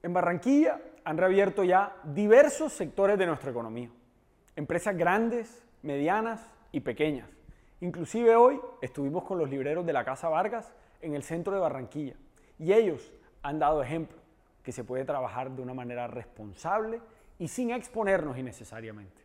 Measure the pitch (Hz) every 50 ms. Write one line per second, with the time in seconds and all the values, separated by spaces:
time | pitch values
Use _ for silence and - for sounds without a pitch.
0 | - 170 175 180 175 170 175 170 - 240 277 285 311 - - - - - - -
1 | _ 165 156 160 180 185 190 196 202 196 196 208 190 180 180 190 202 202 - -
2 | - 156 143 170 208 208 220 254 294 302 - - 311 285 - - 190 151 - -
3 | 196 196 208 196 190 175 156 131 - 139 120 120 117 113 110 120 123 117 - _
4 | _ _ _ _ _ _ _ _ _ _ _ - 147 139 170 - 170 214 196 170
5 | 165 170 185 214 226 233 233 240 220 226 - - _ _ _ _ - 151 143 139
6 | 143 160 190 214 220 226 226 - - - - _ _ - - 147 - 127 117 -
7 | 156 156 147 127 104 98 - - _ - - _ _ _ _ - 180 180 - 175
8 | 165 - - 226 240 226 226 233 240 254 285 262 - - - - - - - -
9 | 139 139 147 180 - - 196 180 156 139 135 139 131 143 156 175 175 165 151 131
10 | 117 127 131 - - 165 160 160 196 214 226 226 208 - - - _ _ _ _
11 | - 165 147 143 135 - 165 170 170 202 196 196 180 156 139 135 127 - - 147
12 | 151 131 - - - - _ _ _ _ _ _ 160 165 196 226 226 190 156 123
13 | - - - - _ - _ _ - 143 147 156 151 147 156 151 131 120 156 165
14 | 160 - - - - _ _ _ _ _ _ _ _ - 123 - 117 104 123 131
15 | 135 - 147 139 127 113 101 120 131 135 131 127 127 123 127 131 123 120 123 120
16 | 123 117 107 123 110 - - - 107 104 95 - - 165 196 220 220 220 226 233
17 | 233 - - _ _ - - _ 180 156 - - 254 233 240 254 - - - 226
18 | 220 196 196 185 - 147 127 127 131 127 101 - 113 - 110 113 113 110 107 107
19 | 101 92 - _ _